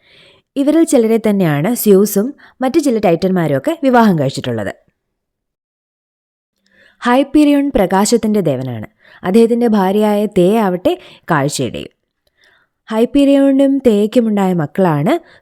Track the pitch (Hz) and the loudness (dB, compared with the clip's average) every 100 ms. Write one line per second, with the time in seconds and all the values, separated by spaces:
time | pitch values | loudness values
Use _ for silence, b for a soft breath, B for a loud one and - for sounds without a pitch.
0 | b b b b b 277 277 311 330 262 | b b b b b -4 0 2 2 2
1 | 220 226 220 202 170 143 180 240 214 190 | 2 0 0 0 0 0 -2 -2 2 4
2 | 208 196 247 - b b 254 320 285 220 | 4 0 -4 -8 b b -2 -2 0 0
3 | 190 165 190 185 156 135 294 330 269 240 | 0 0 0 -2 -2 -2 -4 -2 0 2
4 | 220 165 135 139 127 113 95 - _ _ | 2 2 -2 -4 -8 -8 -8 -12 _ _
5 | _ _ _ _ _ _ _ _ _ _ | _ _ _ _ _ _ _ _ _ _
6 | _ _ _ _ _ _ b b b b | _ _ _ _ _ _ b b b b
7 | 240 254 285 302 294 285 285 240 180 190 | -2 0 2 2 2 2 0 -2 0 0
8 | 214 233 220 208 160 131 131 113 107 b | 0 0 0 -2 -2 -4 -8 -10 -14 b
9 | b b 180 220 226 233 240 214 185 208 | b b 0 2 2 2 0 0 0 0
10 | 214 208 208 190 175 226 202 180 294 359 | 0 0 -2 0 2 2 0 -2 -4 -4
11 | B B - 156 139 - 120 76 - _ | B B -4 -2 -2 -4 -8 -8 -14 _
12 | _ _ _ _ _ _ _ _ - 220 | _ _ _ _ _ _ _ _ -8 -2
13 | 247 285 277 277 277 269 277 277 247 202 | 0 2 2 4 2 2 2 2 2 2
14 | 214 254 220 208 190 175 147 - 185 147 | 0 0 0 0 0 -2 -4 0 0 0
15 | 175 339 b b | 0 -4 b b